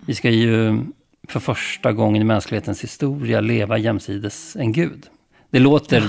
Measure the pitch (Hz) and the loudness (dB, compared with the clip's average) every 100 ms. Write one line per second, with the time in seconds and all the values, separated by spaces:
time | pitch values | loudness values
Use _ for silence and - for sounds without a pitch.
0 | - 117 123 113 117 113 110 110 135 - | -8 -2 2 4 4 4 2 0 -4 -12
1 | _ _ - 120 - 110 - - 123 110 | _ _ -10 -6 -4 -6 -6 -4 -2 2
2 | 110 107 110 107 - 107 104 101 117 - | 2 2 2 2 0 -6 -6 -8 -10 -6
3 | 143 143 117 113 107 117 104 110 110 104 | -4 -4 -2 -2 0 0 0 0 0 -2
4 | - 101 104 - - - 117 120 170 - | -6 -8 -8 -10 -12 -4 -2 0 -2 -4
5 | - _ _ _ - 131 135 147 - 120 | -20 _ _ _ 0 4 6 4 4 2